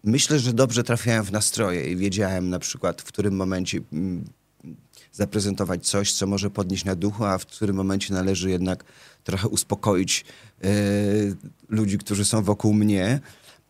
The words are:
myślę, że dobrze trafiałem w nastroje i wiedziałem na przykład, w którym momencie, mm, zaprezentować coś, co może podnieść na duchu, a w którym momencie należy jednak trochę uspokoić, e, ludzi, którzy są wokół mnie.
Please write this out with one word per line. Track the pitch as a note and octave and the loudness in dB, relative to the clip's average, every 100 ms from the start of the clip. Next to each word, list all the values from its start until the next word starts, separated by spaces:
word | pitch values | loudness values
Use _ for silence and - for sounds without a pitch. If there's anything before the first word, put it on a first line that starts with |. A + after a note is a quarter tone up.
myślę, | G#2 B2+ - D3+ | 2 2 4 2
że | B2 | 2
dobrze | A#2 C3 A2+ | 4 4 4
trafiałem | A#2 A#2 A#2+ A2+ | 0 0 2 2
w | F#2+ | 2
nastroje | G2+ - - G#2 F2+ C2+ | 0 0 0 0 0 -2
i | F2+ | 0
wiedziałem | G2+ F#2+ F#2+ F#2+ F2+ | 0 0 0 0 -2
na | F2+ | -2
przykład, | - - F#2 F2 | -6 -4 -4 -4
w | - | -10
którym | - G2+ F#2+ | -4 -2 0
momencie, | F#2 F#2 F#2 G2 - | -2 -2 -2 -4 -6
mm, | D2+ F#2+ F2 - - _ _ D#2 - _ - - | -4 -4 -4 -8 -16 _ _ -20 -20 _ -20 -20
zaprezentować | - G2+ A2 G2+ G2 F#2 F2+ - | -4 -2 0 -2 -2 -2 -2 -2
coś, | G2+ G2+ | -2 0
co | - G2 | -2 0
może | G2+ G2+ | 0 -2
podnieść | G2+ F#2 F#2 G2+ | -4 -2 -2 -2
na | F#2 | -2
duchu, | G2+ G#2 G#2 | -2 -2 0
a | F#2 | -2
w | - | -4
którym | - G#2 F#2+ | -4 -2 0
momencie | F#2+ G2 - | 0 0 -2
należy | F#2+ F#2+ F#2+ F#2+ | -2 0 0 0
jednak | F#2 F#2 F#2 - - - _ | 0 0 -4 -8 -20 -20 _
trochę | - F#2 G2 | -6 -2 0
uspokoić, | - - G2+ A2+ F#2 F#2+ - - - - _ | -2 -2 0 2 2 2 -2 -6 -20 -20 _
e, | F#2 G#2 G2+ G2+ G#2 G#2 G2+ F#2+ - _ - | 0 2 2 2 2 2 0 -4 -12 _ -4
ludzi, | G#2+ G#2 G2 | 0 0 0
którzy | - G2+ G2+ | -2 -2 2
są | A2 | 2
wokół | G2 G#2 A2 | 2 2 4
mnie. | G#2 G#2+ G2+ F#2+ C#3+ - - - - | 4 4 2 2 0 -4 -20 -20 -20